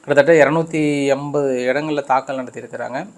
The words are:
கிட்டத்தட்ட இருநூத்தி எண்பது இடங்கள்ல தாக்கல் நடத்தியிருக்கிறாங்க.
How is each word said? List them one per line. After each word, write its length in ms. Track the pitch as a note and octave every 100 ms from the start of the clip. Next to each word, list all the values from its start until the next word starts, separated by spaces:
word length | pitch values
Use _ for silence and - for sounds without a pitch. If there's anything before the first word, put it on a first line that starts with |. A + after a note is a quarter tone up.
| -
கிட்டத்தட்ட 400 | C#3 C#3+ E3 C#3
இருநூத்தி 600 | D#3+ E3 E3 D3 C#3+ C#3
எண்பது 680 | C#3 C#3+ C#3+ C#3 B2+ B2
இடங்கள்ல 300 | C3 D3+ D3
தாக்கல் 400 | C#3+ C3 C3 C3+
நடத்தியிருக்கிறாங்க. 640 | B2+ A#2+ A#2 A#2 A#2 B2+ F#3+